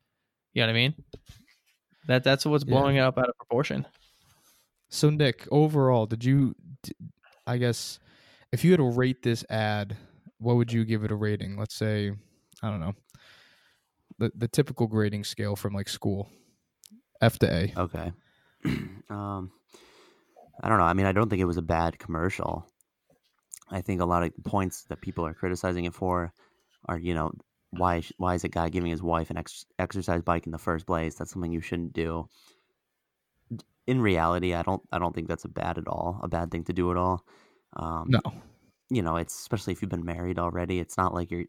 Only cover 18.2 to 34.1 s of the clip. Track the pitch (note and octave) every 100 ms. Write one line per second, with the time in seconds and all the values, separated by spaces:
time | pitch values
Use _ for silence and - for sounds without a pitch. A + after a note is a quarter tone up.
18.2 | _ _ _ _ - - - G2+ - G#2
19.2 | G2+ G2 F#2+ _ _ - - - - _
20.2 | _ _ - - - G#2+ E2+ F#2 G2 F#2+
21.2 | A2 F#2+ F2+ E2+ E2 E2 E2+ - - E2
22.2 | F2 - - D#2+ E2+ _ _ _ _ _
23.2 | _ _ _ - - F#2+ F#2 F#2 F2 F2
24.2 | E2+ - - G2+ F#2 - - D#2 - F2
25.2 | E2 D#2+ F#2 F2+ F#2 F2+ F2 - F#2 F2+
26.2 | E2+ - _ _ _ _ - E2+ E2+ E2
27.2 | D#2 - - _ - - F2+ F2 D#2+ -
28.2 | F2+ F2 E2+ F2 E2 F2 F2 D#2+ E2+ E2
29.2 | D#2+ E2 E2 - - - F2+ G2 F2+ E2+
30.2 | E2+ E2+ E2+ D#2+ - D#2+ D#2 E2+ D#2+ -
31.2 | D#2+ F#2+ E2+ E2 E2 F2 E2+ - E2 E2
32.2 | D#2 _ - _ _ _ _ _ _ _
33.2 | _ _ - A#2 - _ - B2+ A2